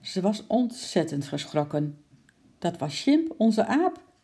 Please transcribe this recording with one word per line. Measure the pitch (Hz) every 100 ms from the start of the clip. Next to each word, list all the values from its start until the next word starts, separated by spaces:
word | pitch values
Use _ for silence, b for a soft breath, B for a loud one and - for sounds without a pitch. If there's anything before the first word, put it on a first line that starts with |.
Ze | - 190
was | 185 208 -
ontzettend | 226 247 - - - 160 143 143
geschrokken. | 143 - 151 147 151 147 147 _ - _ _ _ _
Dat | 175 170
was | 151
Sjimp, | - - 302 330 -
onze | 220 220 -
aap | 277 349 - - _